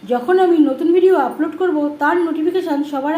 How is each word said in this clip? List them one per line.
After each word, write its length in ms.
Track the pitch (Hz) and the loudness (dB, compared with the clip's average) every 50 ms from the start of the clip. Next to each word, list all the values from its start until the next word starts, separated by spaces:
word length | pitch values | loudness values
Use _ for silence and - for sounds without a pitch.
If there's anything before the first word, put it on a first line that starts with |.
| - 196 | -4 -4
যখন 240 | 247 240 240 285 370 370 370 | -4 -4 0 0 2 2 4
আমি 120 | 359 339 320 302 269 | 2 4 4 4 2
নতুন 180 | 262 - 339 330 339 | 2 -2 0 2 2
ভিডিও 200 | 359 349 370 370 320 269 240 | 4 4 4 4 4 0 -2
আপলোড 260 | - - 302 330 311 - | -2 -4 -6 -6 -4 -2
করব, 160 | 370 359 311 302 294 294 294 - | -2 -2 0 0 -2 -4 -4 -2
তার 160 | 285 294 330 349 349 330 | -2 0 0 0 0 -2
নোটিফিকেশান 520 | 311 320 311 349 349 370 349 330 294 277 285 294 | -2 -2 -2 -2 -2 -2 -2 -2 -2 -4 -4 -4
সবার 240 | 285 277 262 294 311 | -6 -6 -4 -2 -4